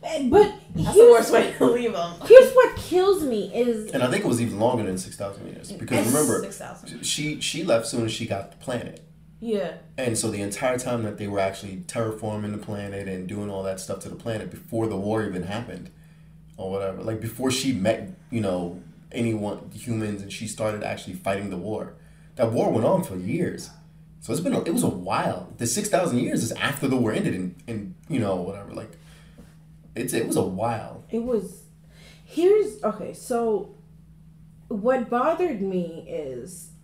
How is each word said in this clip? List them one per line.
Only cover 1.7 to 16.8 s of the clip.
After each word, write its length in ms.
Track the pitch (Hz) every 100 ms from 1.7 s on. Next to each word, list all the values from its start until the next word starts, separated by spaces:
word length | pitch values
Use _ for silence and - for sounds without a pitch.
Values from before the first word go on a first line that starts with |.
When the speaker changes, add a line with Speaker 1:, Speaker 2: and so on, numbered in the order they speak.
| 240 240
Speaker 2:
'em. 180 | 185 170 - -
Speaker 1:
here's 260 | 494 -
what 240 | 508 480 -
kills 460 | - 359 381 349
me 280 | 302 220 185
is 360 | 220 247 220 214
Speaker 3:
And 100 | 131
I 80 | 123
think 140 | 123
it 40 | 117
was 120 | 117
even 160 | 113 98
longer 220 | 117 123
than 140 | 98 92
six 180 | - -
thousand 300 | 98 - -
years. 240 | - -
Because 260 | 202 - -
Speaker 1:
And 80 | 107
Speaker 3:
remember, 340 | - 285 -
Speaker 2:
Six 160 | - -
thousand. 460 | 123 120 - 120 117
Speaker 3:
she, 340 | - 151 151
she 240 | - 151
left 220 | 165 143 -
soon 180 | 131
as 80 | 113
she 140 | - 113
got 240 | 101 -
the 60 | -
planet. 440 | - 120 - - - - - -
Speaker 2:
Yeah. 340 | 233 208 170 - - -
Speaker 3:
And 200 | 127 113
so 120 | 113
the 100 | 101
entire 360 | 101 - 131 127
time 260 | 127 120
that 120 | 107 101
they 80 | 101
were 100 | 101
actually 460 | 98 - 101 92 90
terraforming 680 | 117 110 107 110 107 104
the 60 | 104
planet 480 | - 104 101 98 98
and 180 | 95 92
doing 220 | 101 101
all 120 | 98
that 160 | 95 95
stuff 220 | - 95
to 80 | -
the 60 | 87
planet 340 | 117 110 95
before 360 | 82 - 117 110
the 80 | 95
war 280 | 101 110
even 200 | 101 90
happened 460 | 87 107 120 90 - - - - - - - -
or 140 | 95
whatever, 320 | 98